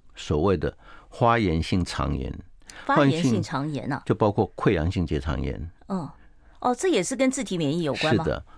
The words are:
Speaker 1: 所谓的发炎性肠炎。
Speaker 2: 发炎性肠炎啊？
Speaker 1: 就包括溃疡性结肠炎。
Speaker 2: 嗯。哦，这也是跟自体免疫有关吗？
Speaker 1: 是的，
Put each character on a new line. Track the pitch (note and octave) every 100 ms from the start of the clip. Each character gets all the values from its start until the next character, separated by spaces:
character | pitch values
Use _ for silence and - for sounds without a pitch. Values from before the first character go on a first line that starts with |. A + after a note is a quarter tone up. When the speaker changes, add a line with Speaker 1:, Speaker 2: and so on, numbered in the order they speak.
| -
Speaker 1:
所 | - - D2+
谓 | F#2 F2+
的 | C#2+ - - - -
发 | - A#2+ A#2
炎 | G2+ D#2+
性 | D#2+ F#2+
肠 | E2+ - C2+ C#2
炎。 | B1+ - - - - -
Speaker 2:
发 | - - C#3
炎 | D#3
性 | C#3 A2+
肠 | G#2+ C3 D3
炎 | C#3 G#2+
啊？ | C3+
Speaker 1:
就 | -
包 | G#2+ G#2+
括 | G2+ G2+ -
溃 | -
疡 | F2+ D#2
性 | F#2+ E2
结 | D2+
肠 | C#2+ C2
炎。 | C2+ G#1 D#2+ - -
Speaker 2:
嗯。 | F#3+ D3 - - - - -
哦， | B3 B3
这 | F#4+
也 | C4+
是 | F3 C4
跟 | C4
自 | C4
体 | G#3 F3+
免 | D3
疫 | E3
有 | D#3
关 | B2 D#3
吗？ | A2+
Speaker 1:
是 | D#2+
的， | A#1 -